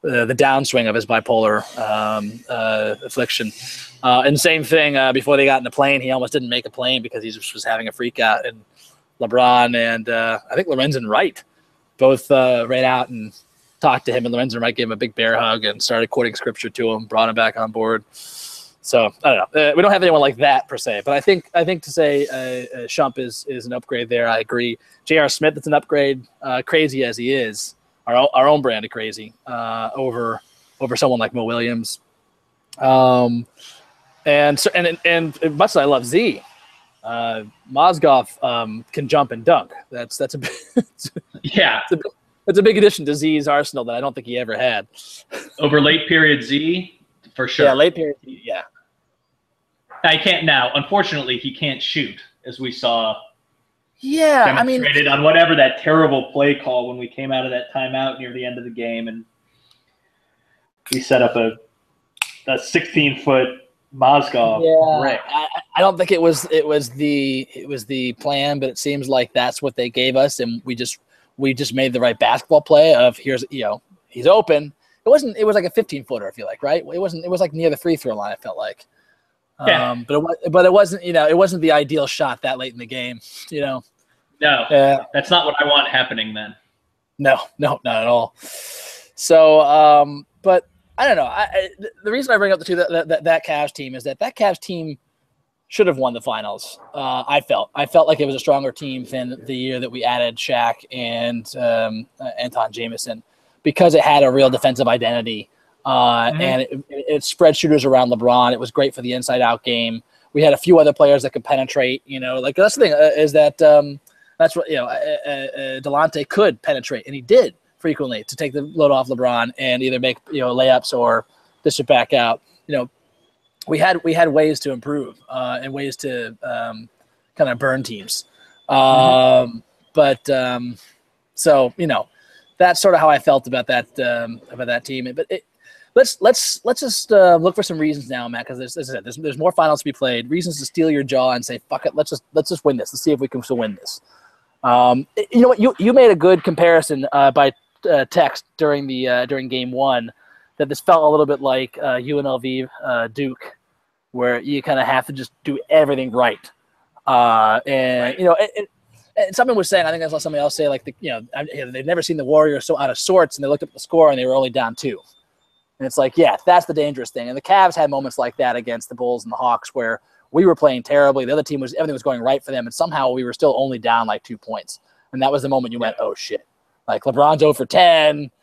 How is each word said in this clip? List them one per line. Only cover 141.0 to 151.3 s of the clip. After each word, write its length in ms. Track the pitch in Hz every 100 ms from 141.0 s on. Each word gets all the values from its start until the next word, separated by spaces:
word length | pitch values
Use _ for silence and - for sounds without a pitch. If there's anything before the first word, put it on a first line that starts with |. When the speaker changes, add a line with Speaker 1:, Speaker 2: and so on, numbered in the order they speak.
Speaker 1:
jaw 300 | 139 131 127
and 120 | 123
say, 140 | 120 120 _
"Fuck 160 | 135 127
it, 100 | 147
let's 140 | 151
just, 120 | 151 _
let's 160 | 156 147
just 160 | 175
win 120 | 147 127
this. 160 | -
Let's 100 | -
see 80 | -
if 60 | 143
we 80 | 135
can 160 | 127
still 140 | - 123
win 180 | 110
this." 260 | 98 - - _ _ _ _ _ _
Um, 440 | 127 123 123 123 143 -
it, 100 | 208
you 80 | 240
know 80 | 247
what? 100 | 233
You, 160 | 240 -
you 140 | 208
made 180 | 254 247
a 20 |
good 300 | 180 175 185
comparison, 640 | - 160 170 165 - 143 139
uh, 180 | 143 139
by, 200 | 135 139 - _ _ -
uh, 140 | 151
text 400 | 131 180 143 - _ -
during 300 | 156 143 139
the, 220 | 127 127
uh, 180 | 123 123
during 220 | 139 131
game 240 | 127 127
one, 400 | 127 135 123 113 _ _ _ _ _
that 100 | 139
this 120 | 143
felt 220 | - 165
a 60 | 151
little 180 | 151
bit 140 | 143